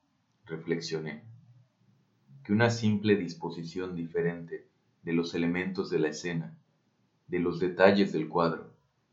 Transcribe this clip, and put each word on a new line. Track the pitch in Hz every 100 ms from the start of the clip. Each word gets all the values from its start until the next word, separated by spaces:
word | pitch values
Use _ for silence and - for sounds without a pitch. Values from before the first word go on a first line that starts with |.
| _ _ _ _ -
reflexioné, | 80 82 82 - 80 78 73 - - - - _ _ _ _ _ _ _ -
que | -
una | 107 117
simple | - 110 104 107 98
disposición | 85 82 85 85 82 92 92 85
diferente | 82 85 85 85 85 98 - _ _ _
de | 82
los | 85 85 87
elementos | 85 87 95 95 82
de | 82
la | 76
escena, | - 87 82 80 - _ _ _ _ _ _ -
de | 87
los | 87 82
detalles | 90 - 98 101 90
del | 82 80
cuadro, | 85 82 80 - - _ _ _